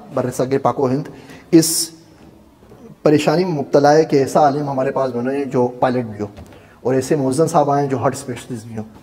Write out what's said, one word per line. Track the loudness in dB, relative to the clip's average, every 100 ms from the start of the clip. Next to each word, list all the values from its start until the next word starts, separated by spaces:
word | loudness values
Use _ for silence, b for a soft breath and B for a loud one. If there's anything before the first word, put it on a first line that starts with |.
| -8 -6
बर्रे | -4
सगीर, | -4 -2 0
पाको | 0 0 -2
हिंद, | -2 -6 B B B B
इस | 4 4 -2 -6 -12 -20 -20 -20 -20 _ _ -20 -20 -20 -2 2
परेशानी | 2 2 0
में | 0
मुब्तला | -4 0 4 6
है | 4 4
कि | 2
ऐसा | 2 2
आलिम | 2 2
हमारे | -4 -4 -2
पास | -2 -4
बने | -4 -4 -4 -2
जो | -2 -2
pilot | 0 -2 -2 -6
भी | -8
हो | -10 -12 -20 B B B -2
और | -2
ऐसे | 0 0
मुअज्जिन | 0 0 2
साहब | 2 2
आए | 0 0
जो | 0
heart | -2 -4
specialist | -8 -12 -10 -12 -12
भी | -12
हो, | -12 -8